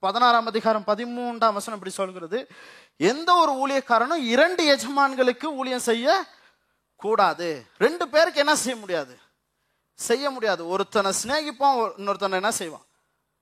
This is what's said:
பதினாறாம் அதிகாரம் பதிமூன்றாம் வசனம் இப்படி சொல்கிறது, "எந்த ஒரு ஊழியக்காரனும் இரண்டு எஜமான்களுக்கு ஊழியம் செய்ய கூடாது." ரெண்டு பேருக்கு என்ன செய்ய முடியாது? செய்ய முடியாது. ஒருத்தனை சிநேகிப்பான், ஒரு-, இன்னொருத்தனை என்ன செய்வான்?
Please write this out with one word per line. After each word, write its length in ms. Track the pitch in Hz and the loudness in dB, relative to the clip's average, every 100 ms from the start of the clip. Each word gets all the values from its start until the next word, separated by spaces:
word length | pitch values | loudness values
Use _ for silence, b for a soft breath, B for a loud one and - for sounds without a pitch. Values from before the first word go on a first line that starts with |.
பதினாறாம் 420 | 190 220 247 233 226 | -4 2 4 4 2
அதிகாரம் 420 | 220 226 214 202 | -2 0 0 0
பதிமூன்றாம் 720 | 208 240 240 240 233 226 202 | -2 -4 -8 -6 0 0 0
வசனம் 220 | 214 208 | -6 -10
இப்படி 120 | 185 | -10
சொல்கிறது, 480 | 180 190 185 165 220 269 B B B B - | -8 -8 -8 -8 -8 -8 B B B B -2
"எந்த 320 | 170 277 339 | 0 0 4
ஒரு 180 | 359 311 | 4 4
ஊழியக்காரனும் 720 | 269 269 277 - 226 247 339 240 | 2 0 0 2 2 2 -2 2
இரண்டு 300 | 247 330 370 302 269 | 4 4 4 2 2
எஜமான்களுக்கு 720 | 220 277 277 262 254 247 302 | 0 0 0 2 0 0 -4
ஊழியம் 420 | 269 262 247 240 | -6 -4 -4 -2
செய்ய 180 | 233 262 381 320 b b b b b _ _ | 0 2 0 -2 b b b b b _ _
கூடாது." 480 | 202 220 185 151 170 147 113 - | -2 2 2 2 -6 -8 -10 0
ரெண்டு 300 | 247 339 320 | 0 0 0
பேருக்கு 300 | 302 339 285 | 2 2 2
என்ன 160 | 285 302 | 2 2
செய்ய 220 | 226 247 | -2 -8
முடியாது? 340 | 196 170 131 123 _ _ _ _ _ _ _ - | -6 -6 -6 -14 _ _ _ _ _ _ _ -10
செய்ய 260 | - 247 285 | -2 -2 -2
முடியாது. 320 | 262 220 175 170 | -4 -2 -2 -2
ஒருத்தனை 420 | 190 190 214 196 | -4 -2 0 0
சிநேகிப்பான், 640 | 190 220 302 302 240 277 254 | -2 -2 -4 -4 0 0 2
ஒரு-, 160 | 214 180 | -2 -4
இன்னொருத்தனை 340 | 202 196 196 | -4 -2 -2
என்ன 200 | 185 208 | 0 -2
செய்வான்? 340 | 220 175 147 _ _ _ _ _ _ | -4 -8 -14 _ _ _ _ _ _